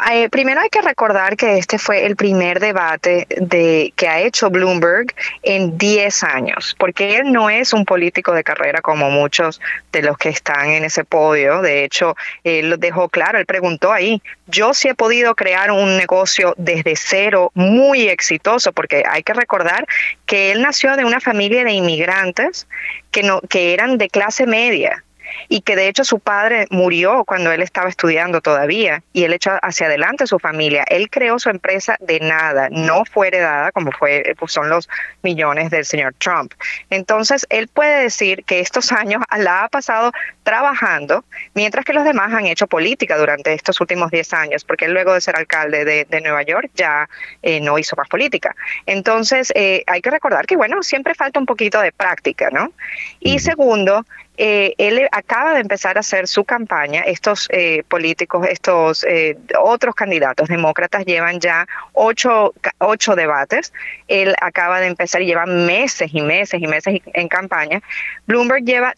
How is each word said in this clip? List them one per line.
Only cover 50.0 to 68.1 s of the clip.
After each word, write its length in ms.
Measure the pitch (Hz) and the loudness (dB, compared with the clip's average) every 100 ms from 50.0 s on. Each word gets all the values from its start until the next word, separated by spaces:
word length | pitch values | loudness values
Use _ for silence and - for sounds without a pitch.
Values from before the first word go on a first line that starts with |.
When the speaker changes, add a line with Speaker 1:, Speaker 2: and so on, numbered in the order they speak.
Speaker 1:
que 100 | 247 | -2
recordar 340 | 302 269 143 - | -2 0 0 0
que, 100 | 359 | 0
bueno, 260 | 220 381 | 0 -2
siempre 320 | - 269 294 | -2 -2 -2
falta 260 | 339 277 285 | -2 -2 -2
un 60 | 262 | -2
poquito 360 | 233 208 214 | -2 0 2
de 100 | 185 | 0
práctica, 580 | - 190 165 - - - | 0 -4 -2 -4 -2 -2
¿no? 200 | 135 262 - - - - - | -2 -4 -8 -14 -14 -14 -6
Y 180 | 320 277 | -2 -2
Speaker 2:
Ujú. 20 | |
Speaker 1:
segundo, 640 | 339 311 262 214 190 208 - - - - | 0 2 2 4 2 0 -2 -16 -12 -2
eh, 360 | 214 208 196 - | 0 2 0 0
él 300 | 208 240 269 | 0 2 0
acaba 400 | 208 - 233 311 | -2 -2 -2 0
de 80 | 294 | 0
empezar 340 | 202 202 190 196 | 0 -4 -2 -2
a 60 | |
hacer 260 | 208 190 185 | -2 -2 -2
su 160 | 202 | -2
campaña. 600 | 196 240 220 160 143 156 | -2 -2 -2 -4 -2 -2
Estos, 440 | 165 - 214 202 - | -4 -2 -2 -2 -2
eh, 320 | 185 170 156 - | 0 0 0 -2
políticos, 580 | 175 165 160 175 175 180 | -2 -2 -4 -4 -2 -2
estos, 560 | 175 - 170 160 156 - | -2 0 2 2 0 0
eh, 320 | 170 156 147 - - | 0 0 -4 -2 2
otros 340 | 190 240 247 226 | 2 2 -2 -2
candidatos 540 | 196 170 135 127 156 | -2 0 0 -2 -2
demócratas 560 | 170 160 - 175 208 185 | 0 0 0 -2 -4 -2
llevan 340 | 170 170 175 | -2 -2 -2
ya 260 | 175 165 175 - - | 0 0 -2 -8 -4
ocho, 600 | 220 220 226 247 226 208 - | 0 2 2 2 2 2 -2
ca-, 160 | 190 - | -8 -2
ocho 360 | 190 214 - 180 | 0 0 0 0
debates. 560 | 160 143 143 254 - - - - - | 2 0 0 -2 -4 -12 -14 -12 -2
Él 260 | 196 190 - | 0 2 0
acaba 400 | 170 185 175 185 | 0 -2 0 0
de 60 | 185 | -2
empezar 340 | 175 175 180 | -2 -2 -2
y 60 | 180 | 0
lleva 180 | 170 175 | 0 0
meses 640 | 175 175 196 262 - 160 | 0 2 2 0 -2 -4
y 60 | 156 | -2
meses 420 | 147 175 202 175 | 0 0 -2 -4
y 60 | 156 | -2
meses 320 | 156 196 196 - | -2 -2 -4 -4
en 240 | 175 170 | -6 -2
campaña. 520 | 180 190 170 151 190 - - - | -4 -2 -4 -2 -4 -6 -10 -10